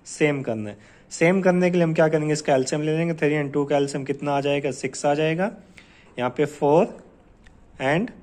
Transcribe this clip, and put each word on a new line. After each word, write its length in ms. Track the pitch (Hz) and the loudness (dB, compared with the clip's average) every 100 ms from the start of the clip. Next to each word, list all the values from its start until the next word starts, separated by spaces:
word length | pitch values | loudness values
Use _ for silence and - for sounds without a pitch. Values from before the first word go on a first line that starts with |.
| - | -14
same 360 | - 151 143 | -2 0 0
करना 280 | 127 113 104 | -4 -6 -8
है। 240 | 107 - - - | -12 -20 -20 -14
Same 300 | - 165 190 | 0 2 4
करने 280 | 185 180 180 | 4 4 2
के 60 | 180 | 2
लिए 60 | |
हम 100 | 165 | 2
क्या 140 | 160 156 | 4 2
करेंगे? 260 | 156 151 | 2 0
इसका 220 | 147 - 135 | -2 2 0
एलसीएम 260 | 131 156 | 0 -2
ले 160 | 156 156 | -2 -2
लेंगे, 160 | 170 | -2
three 280 | 160 147 151 | 0 0 0
and 100 | 143 | -2
two 120 | 143 143 | -2 0
का 120 | 143 | 0
एलसीएम 260 | 139 147 | 0 -4
कितना 280 | 131 135 147 | -6 -6 -2
आ 100 | 143 | -2
जाएगा? 300 | 139 143 139 | 0 -2 -2
सिक्स 340 | 127 135 - 147 | -6 -8 -2 0
आ 80 | |
जाएगा। 380 | 147 156 160 202 - - - - - - - | 0 0 0 -4 -6 -20 -20 -20 -20 -16 -4
यहाँ 120 | 123 | -4
पे 160 | 127 143 | 0 -2
four 520 | - 147 156 226 - - - - - - - - - | 0 4 4 4 -2 -20 -20 -20 -20 -20 -20 -20 -4
and 280 | 135 156 240 - | 0 0 -2 -10